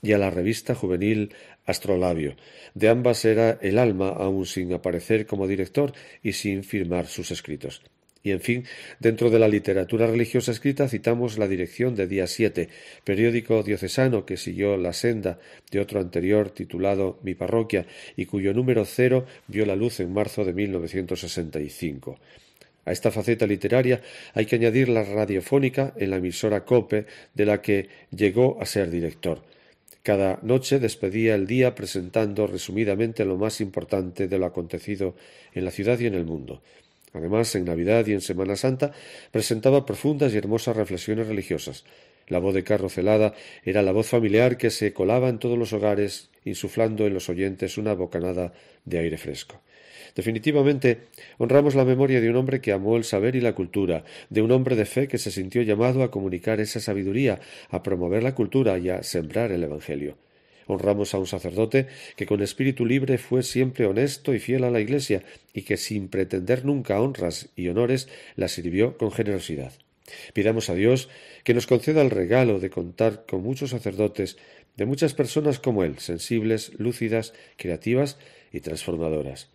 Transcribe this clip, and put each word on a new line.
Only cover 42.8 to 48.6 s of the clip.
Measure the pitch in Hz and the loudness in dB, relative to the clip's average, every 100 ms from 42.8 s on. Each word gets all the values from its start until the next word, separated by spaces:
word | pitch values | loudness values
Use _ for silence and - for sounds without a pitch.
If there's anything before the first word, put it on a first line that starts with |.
| 98 | 0
Celada | - 92 107 107 - - - | -2 2 4 4 0 -20 -10
era | - 98 | -2 2
la | 98 | 2
voz | 98 110 | 2 2
familiar | 120 110 107 127 120 | 2 4 4 4 4
que | 117 | -2
se | - 104 | 0 -2
colaba | - 95 123 127 | 0 2 2 2
en | 113 | 0
todos | 123 120 | -2 0
los | 113 | 0
hogares, | 107 104 101 101 - - _ | 0 2 2 0 -4 -18 _
insuflando | - 98 101 - 113 107 104 | -10 -6 -6 0 0 2 0
en | |
los | 95 - | 0 -4
oyentes | 87 98 92 95 - | -2 -2 -2 -6 -4
una | 107 | -2
bocanada | 98 87 85 90 90 87 - | -2 -2 -2 -2 -4 -6 -8